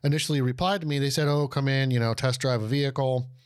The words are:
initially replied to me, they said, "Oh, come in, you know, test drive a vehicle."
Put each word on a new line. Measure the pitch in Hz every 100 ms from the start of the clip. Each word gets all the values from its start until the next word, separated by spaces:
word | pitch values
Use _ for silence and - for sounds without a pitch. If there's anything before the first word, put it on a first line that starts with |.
initially | 143 151 - 147
replied | 127 127 180 202
to | 156
me, | 143
they | 139
said, | 135 147
"Oh, | 147 139
come | 143 139
in, | 135 135
you | 123
know, | 113
test | 110 131 127
drive | 135 120
a | 110
vehicle." | 143 139 135 135 127 127 -